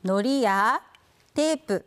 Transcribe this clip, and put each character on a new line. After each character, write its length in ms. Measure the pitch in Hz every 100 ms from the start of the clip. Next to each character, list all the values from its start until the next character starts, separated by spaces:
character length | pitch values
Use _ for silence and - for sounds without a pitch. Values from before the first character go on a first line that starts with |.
糊 360 | 185 196 214 277
や 400 | 226 196 214 285 - - _ _ _
テ 200 | - 302
ー 40 | 320
プ 260 | - 190